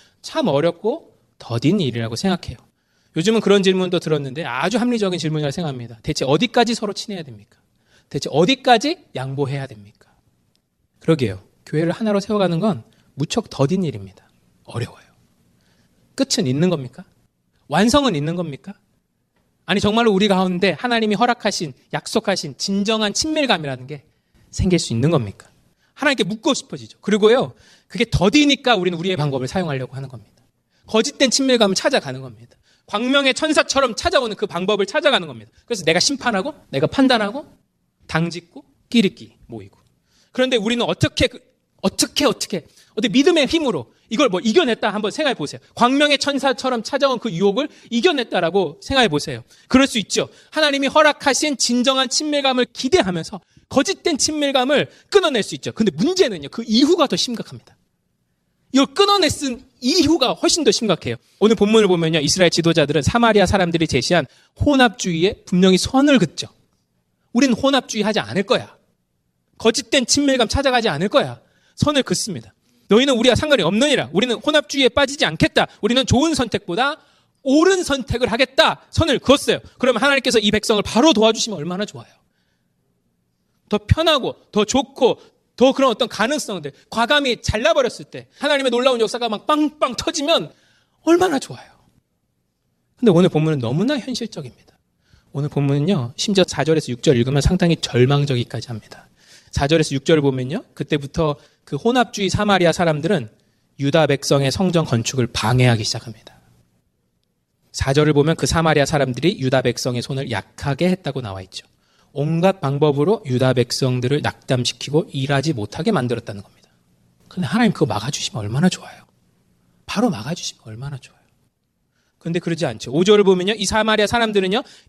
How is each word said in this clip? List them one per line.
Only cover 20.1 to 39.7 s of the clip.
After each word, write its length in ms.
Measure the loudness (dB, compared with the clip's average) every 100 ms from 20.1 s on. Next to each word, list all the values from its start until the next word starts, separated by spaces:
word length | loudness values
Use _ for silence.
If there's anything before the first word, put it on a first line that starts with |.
우리 160 | 4 2
가운데 440 | 2 0 0 0
하나님이 440 | -2 -2 0 0 2
허락하신, 580 | 0 0 -4 -4 -8 -12 _
약속하신 640 | -10 -4 -4 -2 -4 -6 -8
진정한 560 | -4 -2 0 0 -2
친밀감이라는 720 | -2 -2 -2 0 -2 -2 -10 -12
게 160 | -18 -18 _ _ _ _
생길 260 | -4 0 0
수 160 | 0
있는 160 | -2 0
겁니까? 400 | 0 -2 -10 _ _ _ _ _ -4
하나님께 280 | -2 0 -2
묻고 280 | -2 -2
싶어지죠. 460 | -2 -6 -16 -18 -12
그리고요, 540 | -2 2 4 4 0 -8 _ _ _
그게 180 | -4 -2
더디니까 680 | 2 4 4 4 2 2 0
우리는 220 | 0 -2
우리의 200 | -4 -2
방법을 300 | -2 -2 -4
사용하려고 480 | -4 -4 -6 -8 -12
하는 120 | -14
겁니다. 360 | -16 -20 _ _ _ _ _ -2
거짓된 460 | 0 0 0 0
친밀감을 420 | 2 0 2 2
찾아가는 480 | 2 0 0 -2 -8
겁니다. 340 | -14 -20 -20 _ _ _ _
광명의 480 | -4 0 2 2
천사처럼 600 | 0 0 0 0 0 0 -2
찾아오는 400 | -2 0 0 -4
그 100 | -6
방법을 400 | -4 -2 -2 -2
찾아가는 420 | -2 0 0 -2
겁니다. 240 | -12 -20 _ _
그래서 180 | -4
내가 160 | 0 0
심판하고, 540 | 0 -2 -2 -4 -4 -10 _
내가 160 | -2 -2
판단하고, 640 | 2 2 2 -2 -6 -14 _ _ _ _ _ -6
당짓고, 580 | -4 -4 -6 -16 -20 -20 _ _
끼리끼 440 | 0 0 -2 -14 _ -20
모이고. 320 | -18 -18